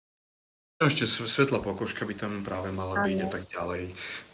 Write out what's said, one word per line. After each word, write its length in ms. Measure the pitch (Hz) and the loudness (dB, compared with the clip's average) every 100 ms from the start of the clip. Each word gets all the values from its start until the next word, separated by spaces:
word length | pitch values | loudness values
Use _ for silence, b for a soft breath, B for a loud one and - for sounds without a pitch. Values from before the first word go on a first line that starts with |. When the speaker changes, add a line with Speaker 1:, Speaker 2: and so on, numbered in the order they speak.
| _ _ _ _ _ _ _ - | _ _ _ _ _ _ _ 2
Speaker 1:
Ešte 320 | 151 - 113 | 4 4 4
s-, 160 | - 113 | 4 4
svetlá 320 | - 139 107 | 4 4 2
pokožka 480 | 101 95 107 - 107 | 0 -4 -4 -4 -4
by 80 | |
tam 320 | 101 104 104 98 | -4 -4 -4 -4
práve 240 | 92 95 | -4 -4
mala 320 | 95 92 98 | -4 -2 0
byť 160 | 101 95 | 2 2
a 80 | 92 | 0
Speaker 2:
Áno. 80 | |
Speaker 1:
tak 160 | 90 92 | -4 -6
ďalej. 340 | 87 87 90 90 - B B B | -6 -4 -4 -6 -8 B B B